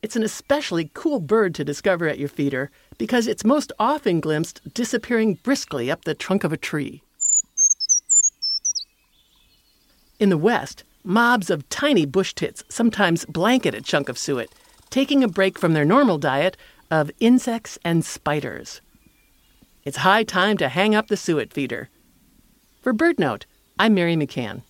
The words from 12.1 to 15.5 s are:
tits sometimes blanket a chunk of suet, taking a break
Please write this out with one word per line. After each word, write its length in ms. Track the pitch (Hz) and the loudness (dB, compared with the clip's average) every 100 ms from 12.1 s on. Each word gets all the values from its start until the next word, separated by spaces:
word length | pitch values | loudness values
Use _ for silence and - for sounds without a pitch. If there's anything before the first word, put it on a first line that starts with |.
| 156 185 | 0 -2
tits 280 | - 170 - - | -4 -8 -8 -16
sometimes 560 | - 233 214 190 165 | 0 0 2 2 2
blanket 500 | - 165 190 254 185 | -2 -2 2 2 0
a 60 | 107 | -4
chunk 300 | - 151 139 | -2 -2 -2
of 80 | 120 | -8
suet, 340 | - 135 113 _ _ _ _ | -4 -4 -6 _ _ _ _
taking 340 | 262 277 285 | -2 2 2
a 40 | 247 | 2
break 300 | 170 190 | 2 0